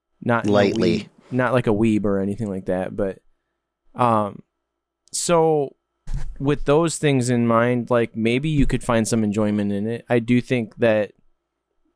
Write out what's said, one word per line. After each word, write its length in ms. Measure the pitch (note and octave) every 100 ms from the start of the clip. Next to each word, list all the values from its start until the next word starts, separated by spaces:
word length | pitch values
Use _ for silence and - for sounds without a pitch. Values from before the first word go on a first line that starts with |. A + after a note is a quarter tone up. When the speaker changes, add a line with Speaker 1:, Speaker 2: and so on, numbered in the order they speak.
| _ -
Speaker 1:
not 240 | A#2+ A#2 G#2+
in 60 |
a 20 |
Speaker 2:
Lightly. 460 | G2+ G2+ A2+ A2+ G#2+
Speaker 1:
weeb-, 100 | - _ -
not 200 | B2 B2
like 160 | B2 A#2+
a 40 |
weeb 340 | G#2 A2+ G#2+ G2+
or 140 | G2
anything 300 | G2 G2+ G#2+
like 180 | F#2+ F#2
that, 280 | F#2 F#2 G2+
but, 240 | G2 - _ _ _ _ _ _ _ -
um, 460 | B2 A2 G#2 - - _ _ _ _ _ _
so 640 | - - E3+ D#3+ D3+ C#3 _ _ _ - - - -
with 240 | C#3 D3
those 340 | - D3 E3 -
things 320 | D3+ C3+ A#2+
in 160 | A#2+ A#2
mind, 440 | A2+ A#2+ B2 A2+
like, 260 | B2 A2+ A2+
maybe 340 | A2+ B2 D#3+
you 160 | D3 B2
could 180 | B2
find 220 | - A#2 A2
some 160 | A#2 G#2
enjoyment 480 | G2+ G#2 G#2 G2+
in 140 | G2+ A2
it. 180 | A#2 -
I 100 | B2
do 200 | A#2 B2
think 380 | - B2+ A2 -
that 340 | A#2 G#2+ G2+ _ _ _ _ _ _ _ _